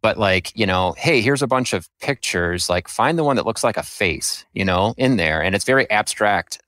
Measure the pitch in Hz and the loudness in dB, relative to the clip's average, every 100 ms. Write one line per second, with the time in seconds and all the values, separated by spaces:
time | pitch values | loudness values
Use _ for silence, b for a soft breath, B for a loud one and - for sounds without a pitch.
0 | 110 107 101 92 - - 101 92 92 - | 0 2 2 2 -2 -2 0 2 0 0
1 | - 147 110 139 135 131 123 101 - _ | 2 2 2 0 2 0 0 -4 -6 _
2 | - 135 - 92 87 87 - 90 - - | -6 -4 -2 -2 0 -2 0 -2 -2 -2
3 | 123 165 147 123 104 113 123 - - - | 0 2 0 0 0 -2 -2 -2 -8 -2
4 | 98 78 - - - - 95 90 101 117 | -2 -2 -6 -8 -10 -4 0 2 0 2
5 | 131 120 82 78 82 98 - 135 123 107 | 2 2 2 0 0 -2 2 2 2 0
6 | - - 107 98 - - | -2 0 0 0 -4 -14